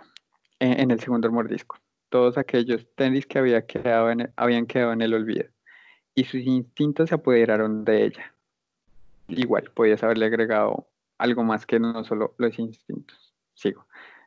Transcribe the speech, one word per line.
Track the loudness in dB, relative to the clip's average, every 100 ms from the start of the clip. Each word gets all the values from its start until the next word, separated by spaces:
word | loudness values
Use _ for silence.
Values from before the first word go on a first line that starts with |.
| -20 -20 _ _ _ -2
eh, | 0 2
en | 2
el | 0
segundo | 0 -2 0
mordisco, | -2 -4 -6 -10 -20 _ _ -2
todos | 2 2 0
aquellos | 0 0 0 -4 -6 -2
tenis | 0 0 -2
que | 0
había | 2 2 -2
quedado | -4 0 2 2
en | 0
el, | -4 -2
habían | 0 0 0
quedado | 0 0
en | 0
el | 0
olvido, | 0 -2 -4 -6 _ _ -20 _ _ _
y | -4 -2
sus | -2
instintos | 0 -2 -2 -2 -2 0 0
se | 0
apoderaron | 2 4 4 2 0 -2 0
de | 2 2
ella. | -2 -18 _ _ _ _ _ _ -20 -20 -20 -10
Igual, | -4 0 -2 -2
podías | 2 2 4
haberle | 2 0 0
agregado | 0 0 0 0 -2 -10 _ _ -4
algo | -2 0
más | 0 -2 0
que | 0
no | 0 -4
solo | -6 -4 -4 -2
los | -4 -2
instintos. | -10 -10 -14 -14 -16 _ _ _ _ -8
Sigo. | -6 -6 _ -20 -20 -20